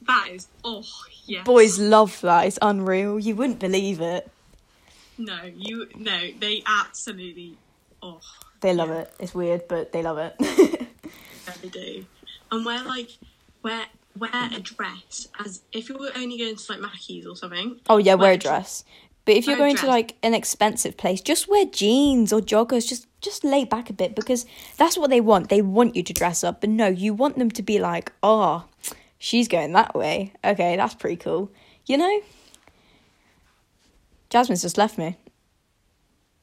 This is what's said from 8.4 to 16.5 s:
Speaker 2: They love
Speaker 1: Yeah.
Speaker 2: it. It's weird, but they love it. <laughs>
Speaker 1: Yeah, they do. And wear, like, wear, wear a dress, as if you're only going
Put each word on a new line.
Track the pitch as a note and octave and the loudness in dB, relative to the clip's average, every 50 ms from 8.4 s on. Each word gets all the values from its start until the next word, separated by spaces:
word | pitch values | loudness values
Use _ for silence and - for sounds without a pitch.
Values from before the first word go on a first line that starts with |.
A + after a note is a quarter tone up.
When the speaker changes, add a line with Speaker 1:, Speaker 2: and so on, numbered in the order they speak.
| - - _ _ | -20 -20 _ _
Speaker 2:
They | - F#3+ F3+ | -2 0 0
love | F3 E3 D#3+ | 0 0 -2
Speaker 1:
Yeah. | D#3+ E3 | -4 -6
Speaker 2:
it. | - - - - | -10 -12 -14 -16
It's | - F3 - | -16 -12 -8
weird, | F3+ F3 E3+ F3 F3 F3 - | -6 -2 -2 -2 -2 -4 -6
but | F3+ E3 D#3 - | -6 -6 -6 -6
they | - E3 E3 | -6 -6 -4
love | E3 D#3 D3+ | -4 -6 -6
it. | D#3+ - - - | -8 -8 -4 -2
<laughs> | C#4+ - C4+ - - - - - B3 - _ _ - D#4+ - - - - - - - F3 | -2 2 4 4 4 4 2 -4 -10 -14 _ _ -20 -20 -20 -20 -20 -20 -20 -20 -18 -18
Speaker 1:
Yeah, | F3+ - | -18 -18
they | F#3 F3+ | -18 -16
do. | - F#3 F3+ - - F#3+ F#3 - _ _ _ - - - _ _ | -16 -14 -14 -14 -14 -16 -18 -20 _ _ _ -20 -20 -20 _ _
And | A3+ A3+ A3+ | -8 -6 -6
wear, | A#3 A#3+ B3 B3+ | -6 -6 -6 -8
like, | C4 B3+ B3+ A#3+ A#3+ - _ - - _ _ _ _ _ _ - | -8 -10 -10 -10 -14 -18 _ -20 -20 _ _ _ _ _ _ -10
wear, | A3 A3+ A3+ A3 - _ _ _ _ _ | -8 -8 -8 -10 -14 _ _ _ _ _
wear | G3 A3+ A3+ - B3 B3 A#3+ A#3 | -10 -10 -6 -4 -6 -6 -6 -8
a | G#3+ | -12
dress, | F#3 - - - G#3 F3+ F3+ F#3 - _ - - - - - - G#3 | -14 -14 -12 -10 -10 -10 -10 -14 -18 _ -16 -16 -16 -16 -16 -14 -14
as | G3+ F#3 - _ _ | -14 -16 -18 _ _
if | - A3 A#3 - | -12 -12 -12 -12
you're | C4+ C4+ C#4 C4+ - | -12 -12 -12 -10 -10
only | B3+ B3 A#3+ B3 A#3 | -8 -8 -8 -8 -8
going | A#3 A3+ | -8 -8